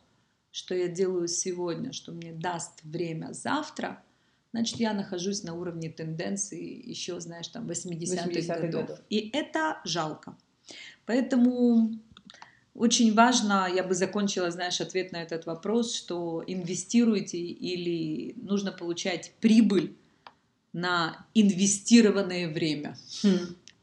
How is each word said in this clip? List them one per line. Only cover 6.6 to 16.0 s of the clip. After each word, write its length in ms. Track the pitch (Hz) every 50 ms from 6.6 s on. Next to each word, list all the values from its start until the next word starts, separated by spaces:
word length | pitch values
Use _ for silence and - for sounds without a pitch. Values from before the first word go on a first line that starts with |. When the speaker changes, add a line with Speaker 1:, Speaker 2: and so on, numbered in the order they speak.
| 170 - - - - -
Speaker 1:
ещё, 320 | 170 - - - 175 175
знаешь, 280 | 165 170 170 170 165 -
там, 180 | - 160 156
восьмидесятых 600 | 165 170 - - 180 170 160 170 180 180 170 170
Speaker 2:
Восьмидесятых 440 | 180 170 165 165 170 170 160 175 165
Speaker 1:
годов. 120 | 160 160
Speaker 2:
годов. 180 | 156 - - - - -
Speaker 1:
И 200 | 202 214 214 214
это 480 | - 294 311 - - 320 311 311 311 - -
жалко. 520 | 185 160 170 156 156 147 - - - - - _ _ _ _ _ - - - - - - _ _
Поэтому 840 | - 226 269 247 - 269 247 240 254 247 247 247 240 233 226 226 220 - - - _ - - - - - - - - _ _ _ _ -
очень 400 | - 226 233 - - 233 220 208
важно, 540 | 220 233 254 254 202 208 208 202 196 185 180 180
я 80 | 185 180
бы 100 | 180 190
закончила, 560 | 170 190 190 - 208 202 196 - 185 180 175
знаешь, 300 | 170 180 180 180 175 -
ответ 320 | 165 165 - 185 180 180
на 100 | 175 170
этот 240 | 165 165 170 165 -
вопрос, 480 | 170 165 160 - 196 220 240 226 233 -
что 480 | -